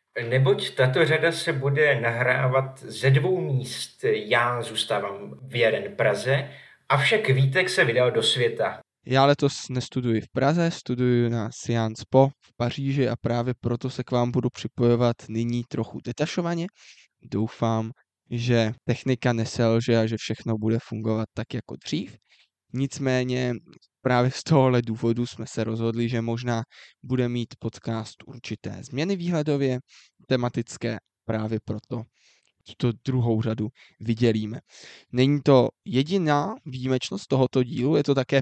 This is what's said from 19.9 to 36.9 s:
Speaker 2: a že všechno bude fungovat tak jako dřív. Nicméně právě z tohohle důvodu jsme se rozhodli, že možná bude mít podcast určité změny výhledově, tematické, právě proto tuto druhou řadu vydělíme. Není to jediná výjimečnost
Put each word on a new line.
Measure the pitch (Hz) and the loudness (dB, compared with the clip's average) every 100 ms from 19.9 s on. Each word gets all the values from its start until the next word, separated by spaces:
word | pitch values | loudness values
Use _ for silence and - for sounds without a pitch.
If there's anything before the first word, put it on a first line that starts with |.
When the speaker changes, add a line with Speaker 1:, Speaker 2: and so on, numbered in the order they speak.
| 113 | 2
Speaker 2:
a | 110 | 2
že | 113 | -2
všechno | - 110 - 110 | -6 -8 -4 -2
bude | 110 113 - | 0 -2 -2
fungovat | 110 110 110 113 | -6 -2 -2 -4
tak | - 110 | -8 -8
jako | 123 - - - | -8 -10 -14 -6
dřív. | 156 92 - _ _ _ _ _ | -6 -6 -14 _ _ _ _ _
Nicméně | 127 135 - 135 127 127 127 127 120 - - _ _ | -6 -6 -2 0 0 0 -2 -2 -4 -10 -20 _ _
právě | 127 123 123 | 0 4 2
z | - | 0
tohohle | - 156 131 123 | 2 4 6 4
důvodu | 117 113 117 117 120 | 0 -2 0 0 -2
jsme | - 113 | -6 -10
se | - | -6
rozhodli, | 113 113 117 113 117 | -4 -2 -2 -2 -2
že | 120 | -2
možná | 113 117 123 117 113 - - _ | -2 -4 -2 -4 -4 -14 -20 _
bude | - 127 123 | -4 -2 0
mít | 120 117 - | -2 -6 -8
podcast | 117 - - 113 110 - - | -10 -8 -8 -6 -8 -16 -20
určité | 120 - 107 113 95 | -18 -12 -10 -10 -12
změny | - 123 175 196 | -12 -6 -4 -4
výhledově, | 170 170 147 143 139 127 - - _ _ _ | -2 -2 0 0 0 -2 -6 -20 _ _ _
tematické, | 131 120 123 117 - 117 113 - _ - | -2 0 -2 -6 -6 -6 -6 -12 _ -6
právě | 110 110 110 - | -4 -2 -4 -4
proto | 107 - 120 113 _ _ _ _ _ - | -10 -8 -10 -10 _ _ _ _ _ -20
tuto | - 123 113 - | -4 -2 -2 -2
druhou | 127 120 110 | 0 2 2
řadu | 113 110 107 - - _ | 0 -2 -6 -8 -20 _
vydělíme. | 107 113 120 107 107 117 - - - - _ | -4 2 2 2 -2 -10 -16 -20 -20 -20 _
Není | 123 131 147 | 2 4 4
to | 143 135 113 - - | 6 6 6 -2 -4
jediná | 127 147 190 160 147 160 247 - | -2 0 0 2 0 -2 -8 -12
výjimečnost | 131 127 | -8 -2